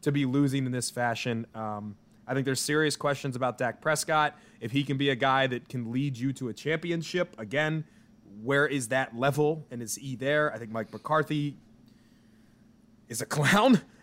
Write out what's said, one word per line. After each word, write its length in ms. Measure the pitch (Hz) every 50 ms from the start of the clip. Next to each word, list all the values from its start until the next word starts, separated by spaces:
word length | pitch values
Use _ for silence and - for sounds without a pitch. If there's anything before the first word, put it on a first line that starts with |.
| -
to 80 | 147
be 140 | 139 143 139
losing 400 | 127 127 143 143 135 131 139 131
in 60 | 123
this 200 | 127 127 120 -
fashion. 560 | - 123 120 120 113 - - 127 117 113 113 - -
Um, 400 | 110 110 107 107 104 104 104 101 - _ _ _ - - -
I 80 | 131
think 100 | 135 131
there's 140 | 135 131 -
serious 360 | - - 147 151 156 147 143
questions 400 | - - 143 139 - - 139 123
about 220 | 123 127 123 - -
Dak 240 | 127 117 113 -
Prescott. 560 | - 156 156 151 - - 156 156 151 147 - - - - - -
If 100 | - 113
he 120 | 120 143 143
can 140 | 139 139 135
be 120 | 143 139
a 60 | 135
guy 320 | 113 135 135 131 135 135 127
that 200 | 123 120 - -
can 240 | - 127 117 113
lead 260 | 117 131 143 143 127 113
you 160 | 127 139 131
to 160 | - 127 117
a 40 | 107
championship, 840 | - - 143 160 156 175 175 170 165 160 - - 180 175 180 - -
again, 460 | 113 101 127 143 156 156 156 156 151 - - - - - - - - - 98 104 110
where 240 | 123 139 143 147 135
is 220 | 139 139 123 110
that 280 | 131 131 131 - 117 117
level? 480 | 131 143 135 147 151 147 160 160 143 -
And 100 | 127 120
is 140 | 117 107 -
he 200 | - 135 139 127
there? 380 | 110 131 139 147 151 151 147 110
I 60 | 110
think 120 | 117 107
Mike 220 | 113 113 110 - -
McCarthy 640 | 107 - - 151 156 151 - 151 147 147 147 135 - - - - - - - - - _ _ - - _ - _ _ _ _ - _ - - _ _ _ _ _ _ _ -
is 120 | 120 -
a 40 | 113
clown 560 | - - 156 143 135 180 208 214 269 247 160 - - - -